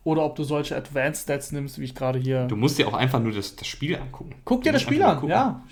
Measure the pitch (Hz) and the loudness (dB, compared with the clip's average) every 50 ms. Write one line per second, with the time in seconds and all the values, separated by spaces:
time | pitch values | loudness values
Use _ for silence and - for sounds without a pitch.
0 | _ 160 160 156 156 151 151 - 151 131 151 147 147 - 160 135 131 - 143 143 | _ 0 2 2 2 0 0 -2 -4 -2 0 -2 -2 -2 -4 -6 -6 -4 -2 0
1 | 131 147 151 - - - 143 143 139 - 147 143 139 139 - - 143 127 131 - | 0 0 -2 -4 -4 -2 -2 -4 -2 -6 -6 -6 -6 -6 -8 -8 -10 -8 -6 -4
2 | 131 127 127 131 127 127 131 131 127 123 120 104 117 147 - - 127 107 107 - | -2 0 0 0 0 0 0 0 0 0 0 2 2 2 2 2 0 0 2 2
3 | 120 131 131 123 117 113 107 101 98 - - - - - - - - 151 175 135 | 2 2 2 2 2 0 0 -2 -6 -6 -10 -10 -12 -12 -8 -6 -4 -4 -4 -4
4 | - - - - - - - - - - 254 247 254 311 302 269 - - 277 302 | -6 -12 -12 -14 -14 -16 -16 -16 -2 -2 0 2 2 2 2 4 2 2 2 4
5 | 392 277 170 139 131 147 170 220 262 254 131 - - - | 6 6 4 4 2 2 2 4 4 2 0 -4 -10 -16